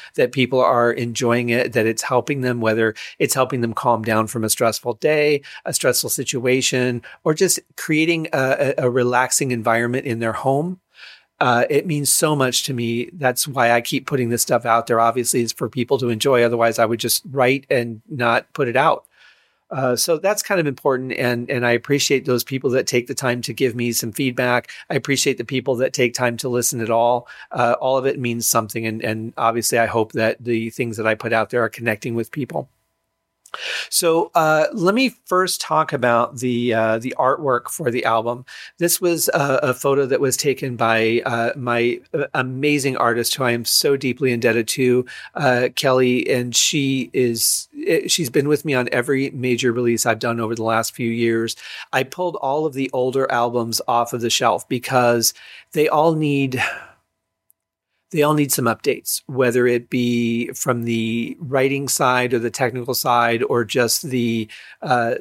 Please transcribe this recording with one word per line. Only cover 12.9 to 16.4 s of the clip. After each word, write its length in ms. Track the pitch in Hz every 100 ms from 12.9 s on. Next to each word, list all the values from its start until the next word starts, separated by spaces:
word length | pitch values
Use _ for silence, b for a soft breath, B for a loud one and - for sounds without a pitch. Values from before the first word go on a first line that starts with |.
| 117 -
That's 360 | - 131 123 151
why 240 | 131 117
I 80 | 120
keep 260 | - 135 -
putting 220 | 139 117
this 120 | 117
stuff 240 | - 123
out 220 | 120 117 113
there. 140 | 113
Obviously, 420 | 117 120 120 127
it's 100 | 117
for 160 | - 117
people 300 | 127 117 135
to 100 | 123
enjoy. 360 | 110 139 123